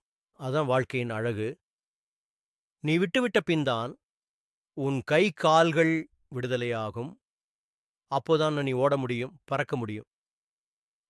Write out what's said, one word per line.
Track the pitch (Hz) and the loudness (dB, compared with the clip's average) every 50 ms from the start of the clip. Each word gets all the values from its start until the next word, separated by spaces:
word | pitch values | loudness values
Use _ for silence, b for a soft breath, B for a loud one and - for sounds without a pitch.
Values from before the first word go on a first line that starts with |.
| _ _ _ _ _ _ _ - | _ _ _ _ _ _ _ -10
அதான் | 143 131 131 156 151 | -6 -4 -2 -2 0
வாழ்க்கையின் | 131 127 131 127 - - 127 120 120 | 2 2 0 0 0 -4 -4 -4 -4
அழகு. | 110 107 113 120 113 101 107 117 147 - _ _ _ _ _ _ _ _ _ _ _ _ _ _ _ _ _ _ _ _ _ _ _ _ | -4 -4 -2 -2 -2 -2 -4 -6 -8 -10 _ _ _ _ _ _ _ _ _ _ _ _ _ _ _ _ _ _ _ _ _ _ _ _
நீ | - 151 160 | -2 0 2
விட்டுவிட்ட | 175 190 180 - 262 247 233 - 170 156 | 2 2 2 2 0 0 2 0 0 0
பின்தான் | - 170 156 143 135 120 113 113 131 - - _ _ _ _ _ _ _ _ _ _ _ _ _ _ _ | 0 0 0 0 0 -2 -2 -4 -6 -10 -14 _ _ _ _ _ _ _ _ _ _ _ _ _ _ _
உன் | - 139 139 139 131 | -6 -4 -2 -2 -2
கை | - - 147 160 196 214 | 0 2 2 4 4 2
கால்கள் | 151 - - 160 156 160 165 170 147 160 165 160 160 160 160 - _ _ _ _ - | 0 2 2 4 6 6 6 6 4 4 2 2 2 -2 -4 -8 _ _ _ _ -8
விடுதலையாகும். | 127 123 120 127 123 120 120 117 113 110 107 101 117 120 151 196 - _ _ _ _ _ _ _ _ _ _ _ _ _ _ _ _ _ _ 135 | -8 -4 -4 -2 -2 -2 -2 -4 -4 -4 -6 -6 -8 -10 -10 -12 -16 _ _ _ _ _ _ _ _ _ _ _ _ _ _ _ _ _ _ -4
அப்போதான் | 139 - - 160 151 156 156 151 143 143 | -4 0 2 2 2 2 2 0 0 0
நீ | 135 | 0
ஓட | 127 123 131 143 143 | 0 2 2 2 2
முடியும், | 139 131 123 123 117 120 135 - - _ | 0 0 -2 -4 -4 -6 -8 -10 -16 _
பறக்க | - 139 135 143 - - | -6 -4 -4 -4 -4 -4
முடியும். | 127 117 107 107 107 - - _ _ _ _ _ _ _ _ _ _ _ _ _ _ _ _ _ _ _ | -4 -4 -6 -8 -10 -12 -16 _ _ _ _ _ _ _ _ _ _ _ _ _ _ _ _ _ _ _